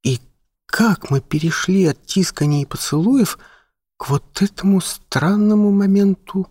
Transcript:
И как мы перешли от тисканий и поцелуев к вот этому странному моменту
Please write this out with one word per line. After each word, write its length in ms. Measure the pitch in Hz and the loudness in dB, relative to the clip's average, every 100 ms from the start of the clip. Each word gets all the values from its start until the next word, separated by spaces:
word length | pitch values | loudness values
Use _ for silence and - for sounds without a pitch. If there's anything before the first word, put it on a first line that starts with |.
И 160 | 135 127 - _ _ _ - | -4 -4 -8 _ _ _ -10
как 420 | - 226 180 - | 0 0 0 -2
мы 120 | 139 | -4
перешли 640 | - 151 165 - - 190 175 | -2 -4 -2 -4 0 2 2
от 200 | 139 - | -2 -4
тисканий 560 | 196 185 - 147 147 | -2 -2 -2 -2 -2
и 40 | 139 | -4
поцелуев 720 | - - 147 190 269 214 - - _ _ _ _ _ | -8 -4 -2 0 2 0 -4 -18 _ _ _ _ _
к 120 | - | -4
вот 320 | 139 - - | -4 -4 -4
этому 400 | 196 - 190 190 | -4 0 0 0
странному 920 | - - _ 175 156 208 208 208 208 | -2 -14 _ -2 0 2 2 2 2
моменту 760 | 202 202 196 202 190 - 196 190 | 2 2 2 2 0 -6 -8 -8